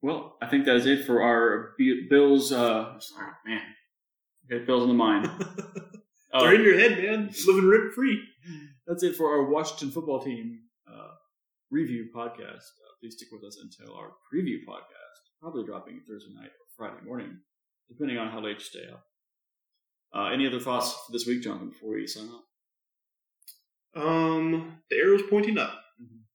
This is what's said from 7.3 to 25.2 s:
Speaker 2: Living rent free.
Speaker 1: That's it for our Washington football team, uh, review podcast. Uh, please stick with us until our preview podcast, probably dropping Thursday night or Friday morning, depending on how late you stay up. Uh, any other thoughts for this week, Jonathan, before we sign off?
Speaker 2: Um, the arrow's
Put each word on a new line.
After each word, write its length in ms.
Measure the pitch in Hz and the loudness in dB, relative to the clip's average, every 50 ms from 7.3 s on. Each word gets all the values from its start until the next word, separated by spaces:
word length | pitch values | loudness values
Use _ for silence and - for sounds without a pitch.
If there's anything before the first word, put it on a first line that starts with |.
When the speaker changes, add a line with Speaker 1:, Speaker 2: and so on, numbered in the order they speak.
| - - - | -6 -2 2
Speaker 2:
Living 240 | 185 190 190 190 185 | 4 4 6 8 6
rent 240 | 202 226 220 220 - | 6 6 4 0 -4
free. 300 | - 262 269 214 208 - - _ _ _ 170 165 151 147 147 139 _ _ | -2 0 0 0 -2 -6 -12 _ _ _ -18 -18 -18 -18 -20 -20 _ _
Speaker 1:
That's 160 | - 175 175 185 | -10 -6 -2 -2
it 140 | 175 156 | -2 0
for 120 | - 165 147 147 | 0 -2 0 2
our 180 | 147 135 135 | 2 2 2
Washington 400 | 143 156 156 151 - - 151 139 | 0 0 -2 -4 -8 -8 -10 -8
football 320 | - 165 156 147 135 131 - | -8 -8 -6 -4 -4 -4 -4
team, 380 | 143 123 117 113 117 117 113 - _ _ _ _ _ | -6 -8 -8 -10 -12 -12 -14 -20 _ _ _ _ _
uh, 200 | - 110 107 - - _ _ _ _ _ _ _ _ _ _ _ 131 | -20 -20 -20 -20 -20 _ _ _ _ _ _ _ _ _ _ _ -4
review 360 | 151 160 135 123 117 113 117 _ | -4 -4 -4 -6 -8 -10 -12 _
podcast. 400 | 120 117 120 - - - - - | -10 -10 -10 -12 -14 -18 -18 -18
Uh, 400 | - _ - _ _ _ _ _ _ | -20 _ -20 _ _ _ _ _ _
please 160 | 113 113 113 | -20 -20 -20
stick 140 | - - _ - | -20 -20 _ -20
with 100 | 104 104 | -20 -20
us 160 | 101 104 - | -20 -20 -20
until 360 | - - - _ 110 113 107 | -20 -20 -20 _ -20 -20 -20
our 160 | - - 107 - _ _ _ 131 | -18 -18 -20 -20 _ _ _ -4
preview 260 | 156 190 147 113 - - | -4 -2 -2 -4 -6 -8
podcast, 540 | - 50 50 - _ _ 50 50 - _ _ _ _ _ _ | -14 -18 -18 -20 _ _ -20 -20 -20 _ _ _ _ _ _
probably 240 | 156 165 165 131 107 | -20 -14 -12 -10 -10
dropping 380 | - 101 95 - - - - _ 127 | -10 -12 -14 -16 -16 -20 -20 _ -18
Thursday 240 | 107 104 104 110 104 | -20 -20 -20 -20 -20
night 180 | 110 110 110 | -20 -20 -20
or 160 | _ _ _ _ - | _ _ _ _ -20
Friday 280 | _ 113 101 104 92 90 | _ -16 -16 -16 -16 -16
morning, 340 | 95 123 123 104 92 90 90 _ _ _ _ _ _ _ _ _ _ | -14 -14 -12 -12 -14 -18 -20 _ _ _ _ _ _ _ _ _ _
depending 280 | 123 120 147 135 123 | -12 _ -6 -4 -4
on 120 | 120 113 110 | -4 -6 -6
how 100 | 110 113 | -8 -8
late 180 | 107 107 104 - | -8 -8 -10 -10
you 60 | - | -12
stay 200 | - - - - - - | -18 -18 -18 -18 -18 -20
up. 120 | - _ _ _ _ _ _ _ _ _ _ _ _ _ _ _ _ _ _ _ _ _ _ _ | -20 _ _ _ _ _ _ _ _ _ _ _ _ _ _ _ _ _ _ _ _ _ _ _
Uh, 120 | 101 101 95 107 | -4 -4 -2 0
any 140 | 131 139 | 0 -2
other 140 | 135 123 123 | -2 -2 -4
thoughts 320 | 120 131 123 120 110 - - - - | -6 -4 -4 -4 -4 -4 -6 -10 -14
for 60 | - | -10
this 160 | 120 120 117 | -8 -8 -4
week, 160 | 120 123 123 120 | -4 -4 -4 -4
Jonathan, 280 | 110 104 101 92 95 | -8 -10 -10 -12 -14
before 240 | - _ - 110 107 | -16 _ -12 -8 -8
we 120 | 110 107 | -8 -8
sign 220 | - - 107 107 110 | -8 -10 -14 -14 -18
off? 160 | 117 120 _ _ _ _ _ _ _ _ _ _ _ _ _ _ _ _ _ _ _ _ _ - - _ _ _ _ _ _ _ _ | -20 -20 _ _ _ _ _ _ _ _ _ _ _ _ _ _ _ _ _ _ _ _ _ -20 -20 _ _ _ _ _ _ _ _
Speaker 2:
Um, 840 | 165 147 160 165 165 165 160 160 160 160 160 165 160 165 - - - _ _ | -6 -2 0 0 2 2 0 0 0 0 0 -2 -2 -4 -8 -18 -20 _ _
the 100 | - - | 0 2
arrow's 240 | 151 190 202 202 | 4 4 4 4